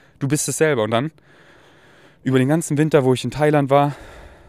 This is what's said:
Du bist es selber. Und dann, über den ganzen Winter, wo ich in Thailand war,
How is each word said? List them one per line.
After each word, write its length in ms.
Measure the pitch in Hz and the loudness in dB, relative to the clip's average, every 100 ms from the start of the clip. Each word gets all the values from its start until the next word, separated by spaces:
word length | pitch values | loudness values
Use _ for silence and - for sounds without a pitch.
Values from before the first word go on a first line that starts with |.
| _ _ | _ _
Du 80 | 135 | -4
bist 200 | 151 - | -4 -4
es 80 | - | -2
selber. 260 | 156 127 | 0 0
Und 80 | 107 | -2
dann, 200 | 117 156 - _ - - - _ _ _ _ _ _ | -2 -4 -8 _ -20 -20 -20 _ _ _ _ _ _
über 160 | 135 131 | -2 0
den 100 | 131 | 2
ganzen 280 | 160 - 143 | 0 -2 -2
Winter, 260 | 156 156 | 2 2
wo 100 | 131 | 2
ich 100 | 127 | 0
in 80 | 123 | -2
Thailand 380 | 127 151 151 139 | -2 0 0 2
war, 260 | 139 143 143 - - - - | 2 2 -4 -16 -20 -20 -20